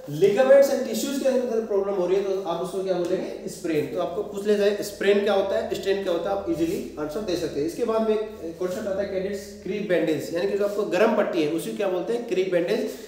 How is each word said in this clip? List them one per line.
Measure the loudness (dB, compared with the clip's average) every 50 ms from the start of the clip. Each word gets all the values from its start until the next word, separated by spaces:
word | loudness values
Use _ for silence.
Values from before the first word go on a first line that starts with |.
| -12 -10
ligaments | 0 4 4 4 6 4 8 10 10 10 10 6
and | 4 0 0 -2
tissues | -2 -2 -2 -2 -2 0
के | 2 2
अंदर | 2 2 0 2 0 -2 0
प्रॉब्लम | 0 0 0 2 0 0
हो | 0 2
रही | 2 2
है, | 2
तो | 2 0 -2 -2
आप | -2 -4 -4 -4
उसको | -4 -4 -4 -4 -2
क्या | 0
बोलेंगे? | 0 0 0 0 0 -2 -2 -6 -8 -8 -10 -10
स्प्रेन। | -10 -6 -4 -2 0 0 -2
तो | -2 -4 -4
आपको | -4 -4 -4 -4
पूछ | -6 -6 -6 -4 0
लिया | 2 2 4
जाए | 4 2 2 0
स्प्रेन | -6 -8 -6 0 2 4 4 4 4
क्या | 4
होता | 2 2 2 2 0 -2
है, | -2 -2 -4
स्ट्रेन | -2 0 0 0 0
क्या | 0 -2
होता | -2 -2 0 -2
है, | -4
आप | -2 -2 -2
इजीली | 0 0 0 0 0 -4 -4 -8 -8 -8
आंसर | -6 -6 -4 -6
दे | -4 -2 -4
सकते | -2 -4 -4 -2 -2
हैं। | -4
इसके | -4 -2 -2 -2
बाद | 0 0 0 2 2
में | 2
एक | 0 0 -4 -8 -10 -10 -10 -6 -4
कॉन्सेप्ट | -4 -4 -4 -4 -4
आता | -4 -2 -2
है, | -2 -2
कैडेट्स, | -2 -4 -4 -4 -4 -6 -8 -12 -16 -12
क्रीप | -8 -6 -4 -4 0 0
बैंडेज, | 0 2 2 2 0 -2 -2 -4 -4
यानी | -2 -2 0
कि | 0 0
जो | 0
आपको | 0 0 -2
गर्म | -2 0 2 4 4 4 4
पट्टी | 2 0 0 0 0
है, | 0 0
उसी | 0 -4 -4 -6
क्या | -4 -2 -2 -2
बोलते | -2 -2 -2 -2
हैं? | -4 -4 -2 -2
क्रीप | -2 -2 0 2
बैंडेज। | 2 0 2 2 0 0 -2 -4 -6 -10 -14